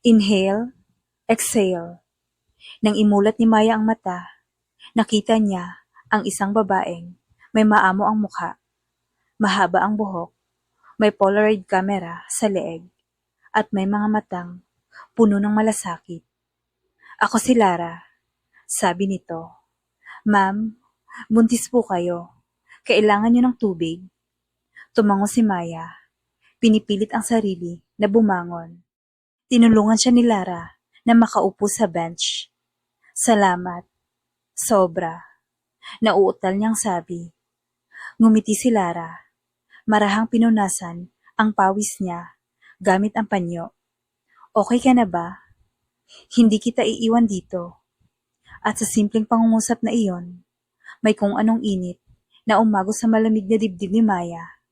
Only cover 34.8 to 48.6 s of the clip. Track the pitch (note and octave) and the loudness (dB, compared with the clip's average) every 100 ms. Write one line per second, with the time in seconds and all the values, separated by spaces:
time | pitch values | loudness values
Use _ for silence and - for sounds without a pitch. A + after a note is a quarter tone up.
34.8 | F3+ E3+ E3 E3 - _ _ _ _ _ | 2 -2 -6 -10 -20 _ _ _ _ _
35.8 | - - A3 F#3 F#3+ - F#3+ F#3+ A3 A3 | -20 -2 0 4 2 0 -4 -2 -2 -2
36.8 | A3 F3 E3 F3 E3+ _ _ _ _ _ | -4 -6 -8 -14 -14 _ _ _ _ _
37.8 | _ - - - A3+ A3 G#3+ G#3 B3+ A3 | _ -20 -20 2 4 4 0 -2 0 0
38.8 | F3+ E3+ E3 E3+ _ _ _ _ _ - | -2 -6 -10 -16 _ _ _ _ _ -10
39.8 | - G#3+ G#3 G#3 A3+ A#3 A#3 A3 G3 - | 0 2 2 0 0 2 4 2 0 -4
40.8 | F3 E3+ F3 _ _ - G#3+ G#3 F#3+ G3+ | -10 -14 -18 _ _ -2 -2 2 0 0
41.8 | G#3 - F#3+ E3+ F3 _ _ _ _ _ | -6 -6 -8 -8 -14 _ _ _ _ _
42.8 | F#3+ F#3+ G#3 - G#3+ G3+ E3+ E3+ E3+ _ | 0 0 0 -4 -4 -4 -4 -8 -12 _
43.8 | _ _ _ _ _ _ _ A3 G3 A#3+ | _ _ _ _ _ _ _ -4 0 2
44.8 | C4 B3 G#3 E3+ E3+ - _ _ _ _ | 4 4 2 -2 -8 -14 _ _ _ _
45.8 | _ _ _ - _ - A3+ G#3 A#3+ A3+ | _ _ _ -20 _ 2 4 4 -2 -2
46.8 | A3 - A3 A#3+ A3+ F#3+ _ F3+ F3 - | -4 -2 0 2 2 -2 _ -10 -10 -18
47.8 | _ _ _ _ _ _ _ - | _ _ _ _ _ _ _ -8